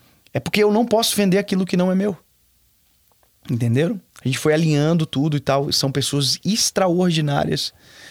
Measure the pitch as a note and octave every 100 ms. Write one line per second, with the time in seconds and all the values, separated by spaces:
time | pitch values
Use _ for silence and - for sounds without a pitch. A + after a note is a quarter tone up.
0 | _ _ _ C3+ - - G#3 G#3 A#3+ G#3+
1 | A#3 - G3+ F#3 G3+ F#3+ F#3 F3+ F#3 F#3
2 | G#3 F3 _ _ _ _ _ _ _ _
3 | _ _ _ _ - A#2+ A#2+ A#2+ E3+ G#3
4 | - - B2+ C3 D#3 D#3 E3 D3 D3+ E3+
5 | D#3+ C3+ D3+ D3 - C#3 D3 - C#3 C3+
6 | C3 C#3+ C3+ - E3+ A3 - - F#3+ F3
7 | F#3 E3 D3+ C#3+ D#3+ D3 - - - -
8 | -